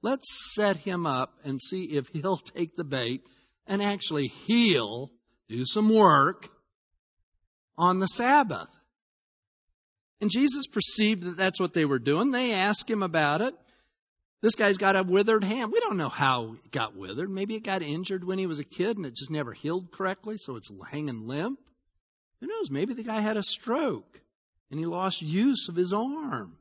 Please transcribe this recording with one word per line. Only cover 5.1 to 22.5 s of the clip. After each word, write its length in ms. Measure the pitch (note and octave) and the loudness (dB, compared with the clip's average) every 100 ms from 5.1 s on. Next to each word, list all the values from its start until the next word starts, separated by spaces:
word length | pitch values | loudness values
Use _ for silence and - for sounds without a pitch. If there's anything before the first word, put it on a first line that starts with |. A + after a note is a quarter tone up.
| _ _ _ _ | _ _ _ _
do 180 | A2+ B2+ | -6 -4
some 240 | G#3+ G#3+ | 2 4
work 600 | A3 G3+ D3 C#3 F#3 - _ _ _ _ _ _ _ _ _ _ _ _ - | 8 8 8 6 0 -14 _ _ _ _ _ _ _ _ _ _ _ _ 0
on 220 | F3 F#3 | 2 2
the 80 | F#3+ | 0
Sabbath." 600 | - A#3+ C#4+ B3 B2 E2+ _ _ _ _ _ _ _ _ _ _ _ _ _ _ _ | 0 4 4 4 -2 -10 _ _ _ _ _ _ _ _ _ _ _ _ _ _ _
And 100 | G#3 | -2
Jesus 340 | G3 C#4 C4+ C4 | 2 2 2 -2
perceived 580 | - - - G#3+ G#3+ | -2 0 4 4 2
that 140 | F3 E3+ | -4 -2
that's 220 | F#3+ F#3 | -2 0
what 140 | F3+ | -2
they 100 | F3 | 0
were 160 | D3+ C3+ | 2 0
doing. 320 | A#2+ D3+ B3+ | 2 2 2
They 220 | B3 B3+ | 0 0
asked 360 | G#3 F#3+ G#3 - | 2 2 2 0
him 140 | A3 | -2
about 380 | F#3 D#3+ D3 D3+ | 0 2 2 2
it. 120 | A#3+ E4+ _ _ _ _ _ _ _ _ | 0 -4 _ _ _ _ _ _ _ _
This 140 | - - | 0 4
guy's 220 | G#3 F#3+ | 2 4
got 180 | G3 G3 | 4 2
a 80 | |
withered 400 | F#3 F#3 G#3 A3 | 4 4 4 4
hand. 280 | G3 A3+ A3+ | 2 -2 0
We 80 | G#4+ | 0
don't 160 | A#4 G3 | 0 -2
know 120 | C#3+ | -2
how 460 | - C3+ B2+ A2+ A2 | 2 2 2 -2 -12
it 80 | - | -10
got 240 | C3+ A2+ G2 | -6 -6 -6
withered. 340 | F#2+ A2 F#3+ | -10 -6 -6
Maybe 260 | F#3+ G3 A3 | -6 -6 -6
it 80 | |
got 180 | A3 F#3+ | -4 -4
injured 420 | D#3 D#3 F#3 F#3+ | -2 -6 -4 -6
when 140 | F3 F#3+ | -4 -4
he 100 | F#3+ | -4
was 120 | D3+ | -4
a 40 | |
kid 320 | C#3+ - F#3 G#3+ | -8 -4 -2 -2
and 100 | D#3 | -6
it 100 | A#2 | -10
just 140 | C#3 | -6
never 240 | D#3 C3 | -4 -4
healed 380 | G2 D3 F3+ F3+ | -4 -4 -4 -6
correctly, 460 | - F#3+ F#3+ G#3+ G#3+ | -6 -4 -4 -8 -10
so 180 | - A#2+ | -10 -10
it's 140 | - G2+ - | -12 -16 -10
hanging 380 | C#3 D3+ A#2 A2 | -6 -6 -6 -6
limp. 320 | C#3 F#3+ C#4 _ _ _ _ _ _ _ _ | -4 -4 -6 _ _ _ _ _ _ _ _
Who 80 | |
knows? 240 | C4+ | -10